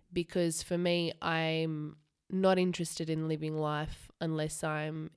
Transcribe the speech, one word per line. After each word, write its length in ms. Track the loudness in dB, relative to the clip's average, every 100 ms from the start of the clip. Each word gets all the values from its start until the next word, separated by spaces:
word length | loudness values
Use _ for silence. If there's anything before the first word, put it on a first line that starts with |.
| -6
Because 500 | -4 -2 0 0 0
for 160 | -2 0
me, 340 | 2 2 0 -2
I'm 760 | -2 0 2 2 0 -2 -6 -10 _ _ -4
not 280 | 2 6 6
interested 520 | 4 2 -4 -4 -2
in 160 | 0 0
living 280 | -2 -2 -2
life 520 | 0 -2 -4 -8 -12 -6
unless 420 | -2 0 -2 -2
I'm 480 | -2 -2 -4 -6 -8